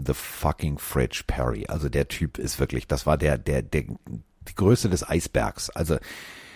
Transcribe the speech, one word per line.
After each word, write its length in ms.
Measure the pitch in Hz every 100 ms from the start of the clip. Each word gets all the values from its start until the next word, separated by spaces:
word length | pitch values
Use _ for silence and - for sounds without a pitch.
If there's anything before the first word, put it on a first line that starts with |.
| 67
the 80 |
fucking 640 | 67 - - 73 73 80 73
Fridge 460 | - 69 60 - -
Perry. 400 | - 62 53 50
Also 200 | 80 73
der 220 | 71 69
Typ 280 | - 78 -
ist 220 | - -
wirklich, 260 | 67 62 -
das 180 | 71 -
war 120 | 76
der, 200 | 76 67
der, 240 | - 67
der, 220 | - 76
die 720 | - - - 55 - _ - -
Größe 340 | 101 120 107
des 180 | 87 -
Eisbergs. 600 | 85 - - - - -
Also 280 | - 80 78 - - - - -